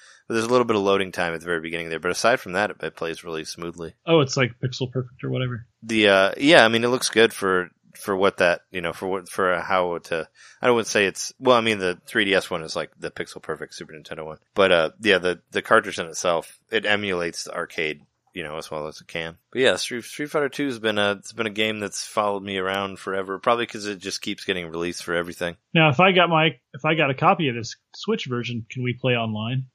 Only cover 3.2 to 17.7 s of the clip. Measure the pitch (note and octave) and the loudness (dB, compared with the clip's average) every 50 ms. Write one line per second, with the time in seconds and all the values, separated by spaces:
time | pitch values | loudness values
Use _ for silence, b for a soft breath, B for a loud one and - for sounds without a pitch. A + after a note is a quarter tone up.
3.2 | - F2+ E2 D#2+ D#2 - - - E2+ E2+ E2+ E2+ E2 E2 - _ - E3+ E3 E3 | -10 -10 -8 -8 -8 -10 -10 -10 -10 -10 -10 -10 -12 -14 -14 _ 0 4 4 4
4.2 | C#3+ C3 - C#3 C3 A2+ - _ - B2+ B2+ - C#3 A#2+ - C3 B2+ B2+ - - | 4 4 2 0 0 -2 -2 _ -8 -6 -6 -6 -8 -6 -6 -6 -8 -8 -10 -12
5.2 | - C3 B2+ B2+ B2+ B2 B2 A2+ A#2+ - _ _ - A2 A2 A2 G#2+ G2+ G2 F#2+ | -8 -6 -4 -4 -4 -6 -8 -10 -12 -16 _ _ -8 -2 2 4 6 8 8 6
6.2 | F#2+ G2 - - C3+ C#3+ F3 D#3 A#2 A2+ A2+ A#2 A#2 A#2+ B2 B2+ - - - A2 | 6 4 2 2 4 8 8 10 8 8 6 4 2 2 0 0 -2 0 4 4
7.2 | A2+ A2+ - - G2+ F#2+ F#2+ F2+ F2+ E2 _ _ _ _ - - - - G2+ F#2+ | 4 4 4 0 -2 0 0 0 0 -4 _ _ _ _ -20 -10 -6 -4 0 2
8.2 | G2 G2 - - F#2+ F2 F2 D#2+ _ _ - F#2 E2+ E2+ E2 - G2+ F#2+ F#2 G2 | 2 2 2 4 2 2 2 0 _ _ -10 -6 -6 -6 -6 -6 -6 -4 -4 -6
9.2 | F2+ - - - G2 F#2 F2+ E2+ E2 - G2 F#2 F2+ F2+ E2+ E2 - - F2 E2 | -6 -8 -4 -2 0 0 0 0 -2 0 0 0 0 0 -2 -6 -6 -6 -6 -6
10.2 | D#2 - _ b b b b b b B2+ A#2+ A#2 G#2+ - - A2 G2+ F#2+ F2 - | -6 -8 _ b b b b b b 2 2 2 0 0 2 2 2 2 0 -2
11.2 | - - - - C3 B2+ B2 A#2+ A2 A2+ A2 G2+ F#2+ F2+ F2+ F2 _ - - A#2+ | -8 -10 -10 -2 4 4 4 4 4 2 0 0 0 -2 -4 -4 _ -4 -2 0
12.2 | G#2 G2 F#2+ F#2 - - F#2 E2+ D#2+ D#2+ - F2 D#2 - _ _ E2 D#2 - - | 2 2 2 2 2 0 -4 -8 -6 -6 -6 -6 -8 -8 _ _ -12 -10 -8 -10
13.2 | E2+ - - - - - D#2+ D2+ D#2 C#2 - - E2+ D#2 D#2 D#2 D2 - E2+ D#2+ | -12 -12 -14 -14 -10 -10 -10 -10 -10 -14 -14 -16 -16 -16 -18 -20 -18 -16 -14 -12
14.2 | D#2 D#2 D#2 D#2 _ _ - - G2 F#2+ F2+ E2+ D#2+ D#2 - - G#2+ G#2+ G2 F2+ | -12 -12 -14 -16 _ _ 0 4 4 6 6 6 4 2 -2 -2 2 2 4 4
15.2 | E2+ F2+ F2 E2+ _ _ - G#2 - - A2+ A2+ G#2 G2+ E2+ - F#2 E2 D#2+ - | 2 0 -2 -4 _ _ -6 -4 0 4 4 4 2 2 -4 -8 -8 -8 -6 -2
16.2 | - F#2 E2+ E2 - - - _ _ - A2+ A2 G2+ G#2 G#2 G2+ G#2 G2+ F#2 F2 | 0 0 2 0 -2 -6 -12 _ _ -4 -4 -2 0 0 0 0 0 -2 -2 -2
17.2 | F2 E2+ E2 - - - - E2+ E2+ - | -2 -4 -6 -8 -12 -10 -8 -8 -8 -8